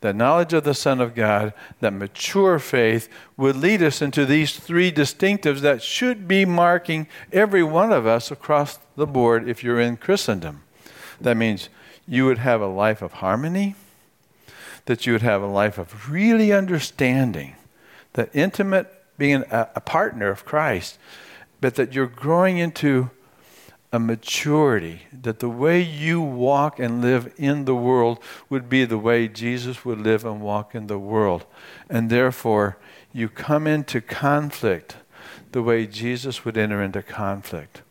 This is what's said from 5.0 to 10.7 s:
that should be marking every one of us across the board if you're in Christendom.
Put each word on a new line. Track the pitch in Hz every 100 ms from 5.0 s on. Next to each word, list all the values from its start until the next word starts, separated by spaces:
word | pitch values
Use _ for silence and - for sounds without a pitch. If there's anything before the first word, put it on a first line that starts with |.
| 139 - 190 202 151 139
that | 143 131
should | - - 247 240 180
be | 190
marking | 190 175 175 175 175 160 151 - -
every | 180 208 196
one | 160 160 214
of | 185 113
us | 117 -
across | 147 - 151 147 - _ -
the | 147
board | 135 120 117 113
if | 113
you're | 123 120
in | 120 117
Christendom. | - 196 - 101 82 73 -